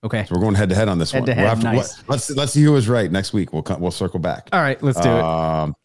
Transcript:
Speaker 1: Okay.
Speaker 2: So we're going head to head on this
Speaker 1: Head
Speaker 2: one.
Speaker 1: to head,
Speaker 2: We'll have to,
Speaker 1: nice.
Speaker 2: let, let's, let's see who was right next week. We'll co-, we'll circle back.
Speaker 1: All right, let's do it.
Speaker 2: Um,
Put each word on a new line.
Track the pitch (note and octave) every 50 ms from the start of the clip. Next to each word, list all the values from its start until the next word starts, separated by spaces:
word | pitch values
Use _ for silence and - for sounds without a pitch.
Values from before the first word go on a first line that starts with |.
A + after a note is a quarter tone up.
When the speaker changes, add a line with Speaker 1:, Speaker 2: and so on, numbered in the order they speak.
| -
Speaker 1:
Okay. | A2 - A2 G2+
Speaker 2:
So | - F2
we're | F2
going | F#2+ A2 G#2
head | F#2+ G#2+ F#2+
to | F#2
head | G2 A2 G#2
on | F#2+ F2
this | E2 - -
Speaker 1:
Head | C3
Speaker 2:
one. | B2+
Speaker 1:
to | - B2
head, | A#2 -
Speaker 2:
We'll | G#2
have | A2+ A2+
to, | A2+
Speaker 1:
nice. | A#2 A2+ B2 B2 - - -
Speaker 2:
let, | - -
let's, | C3+ C3+ - -
let's | D3 C3 D3 C3 -
see | C#3+ D3+
who | D3+ D3+
was | C#3 A#2 G#2
right | B2 A#2+ G#2+ F2
next | E2 G2 G2 - -
week. | G#2+ F#2 - -
We'll | D#2 D#2
co-, | - F#2+ F2
we'll | F2 F2
circle | E2 - G2 F2+ - F#2
back. | D#2+ F2+ D2 - - - -
Speaker 1:
All | F#3+
right, | D#3+ C#3 C3+ - -
let's | C#3 B2+ -
do | F2 -
it. | - - -
Speaker 2:
Um, | D#2+ D#2+ D#2+ D#2+ D#2+ D#2+ D#2 D#2 D2+ D2 _ _